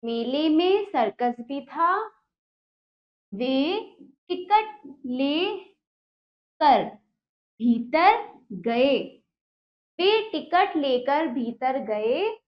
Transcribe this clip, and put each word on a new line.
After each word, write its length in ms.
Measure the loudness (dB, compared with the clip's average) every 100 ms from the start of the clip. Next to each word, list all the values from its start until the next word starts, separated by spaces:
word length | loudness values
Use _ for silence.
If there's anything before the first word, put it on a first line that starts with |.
मेले 440 | -4 -4 -2 0 2
में 360 | 2 4 2
सर्कस 500 | 0 -2 -2 0 -4 -4
भी 220 | -8 -10
था। 460 | -10 -2 0 0 -4 _ _ _ _ _ _ _ _ _ _ _ _
वे 480 | -6 0 0 0 -2 -6 _
टिकट 800 | -20 _ _ -8 2 0 0 -12 -20 -14
लेकर 1800 | -8 -2 0 0 -2 -4 -12 _ _ _ _ _ _ _ _ _ 4 4 2 -10 _ _ _ _ _ _
भीतर 800 | 0 0 0 4 4 4 -2 -18 _
गए। 460 | -8 -2 2 2 2 -2 -14 _ _ _ _ _ _ _ 0
वे 300 | 2 2 0
टिकट 460 | -8 -2 2 2
लेकर 520 | 0 0 0 0 -2 -2
भीतर 520 | -4 -6 -4 -4 -4
गए। 600 | -4 -4 0 0 -2 -6